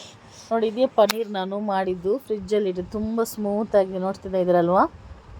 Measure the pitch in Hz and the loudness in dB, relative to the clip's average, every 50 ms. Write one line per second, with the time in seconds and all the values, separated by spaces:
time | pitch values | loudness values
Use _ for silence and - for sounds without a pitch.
0 | - - - - - - - - - - 226 226 220 226 208 247 262 262 - 233 | -6 -8 -20 -20 -20 -20 -20 -16 -8 -4 -2 0 0 0 0 0 0 2 4 4
1 | 208 202 208 226 226 202 208 190 185 190 196 202 214 208 196 190 190 185 185 175 | 4 4 4 -2 -4 -6 -4 -6 -4 -4 -4 -6 -4 -2 -2 -2 0 -2 -4 -4
2 | 175 196 226 269 - - 220 208 190 185 214 208 208 185 180 180 180 - - 208 | -2 -2 -2 -2 -2 -6 -8 -6 -4 -2 0 0 0 0 -2 -4 -6 -6 -6 -6
3 | 214 220 226 226 226 220 - 214 208 202 202 208 226 208 - 202 185 190 190 185 | -4 -4 -2 -2 -2 -2 -4 -6 -4 -2 -2 -2 -2 2 2 2 2 2 0 -4
4 | 185 190 196 - - 190 190 185 180 180 175 175 170 170 180 202 294 330 - - | -4 -4 -4 -6 -8 -4 0 0 2 4 4 4 4 4 4 4 4 2 0 -10
5 | - - - - - - - | -18 -18 -20 -20 -20 -20 -12